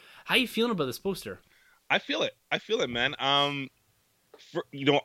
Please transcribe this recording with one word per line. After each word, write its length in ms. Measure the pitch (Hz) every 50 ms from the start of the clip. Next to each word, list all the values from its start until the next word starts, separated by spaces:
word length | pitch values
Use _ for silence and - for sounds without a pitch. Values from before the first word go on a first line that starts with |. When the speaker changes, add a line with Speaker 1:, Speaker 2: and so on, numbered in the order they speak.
| - - - - -
Speaker 1:
How 100 | - 180
you 100 | 247 254
feeling 240 | 202 - 214 226 247
about 140 | 220 175 143
this 140 | 127 117 -
poster? 400 | - 196 190 - - 107 92 - _ _ _ _ _ _ _ _ _ -
Speaker 2:
I 80 | 147 202
feel 240 | - - 285 320 170
it. 140 | 110 - _ _ - 151
I 60 | 156
feel 220 | - - 214 247 170
it, 80 | 123
man. 260 | 120 120 123 135 143 -
Um, 500 | 127 135 143 143 143 143 143 139 135 131 _ _ _ _ _ _ _ _ _ _ _ _ - - - - -
for, 120 | 170 - _
you 140 | - 135 139
know, 160 | 143 143 139 -